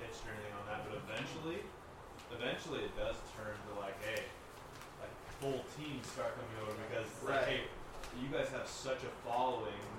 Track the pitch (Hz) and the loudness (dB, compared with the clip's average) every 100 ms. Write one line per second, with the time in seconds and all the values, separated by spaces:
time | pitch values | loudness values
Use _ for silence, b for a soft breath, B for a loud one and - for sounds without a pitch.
0 | - - - 107 104 101 - - 98 107 | -6 -4 -4 -4 -4 -4 -2 -2 0 -2
1 | - 117 139 147 160 185 - - - - | -2 -2 0 0 0 0 -2 -6 -12 -12
2 | - - - - 123 - - 135 - - | -12 -10 -6 0 2 2 0 0 2 2
3 | 113 110 - - 107 104 101 104 98 - | 2 2 -2 -4 -2 -2 -2 -2 -2 0
4 | 131 - 98 - - - - - - - | 0 2 0 -4 -10 -10 -10 -10 -10 -8
5 | - - - - 139 131 - 147 151 127 | -6 -6 -8 0 2 2 0 -4 -2 -2
6 | 110 - 117 - 113 110 107 104 107 117 | -2 0 0 0 -2 -2 -2 -2 0 0
7 | 110 - 127 135 139 123 120 - - - | 0 0 4 6 6 6 2 -4 -6 -6
8 | - 123 139 156 131 131 - - 131 127 | -4 -2 2 4 4 2 -2 -2 0 0
9 | 127 - 117 120 127 120 107 104 104 | 0 -4 2 6 6 6 2 -2 -4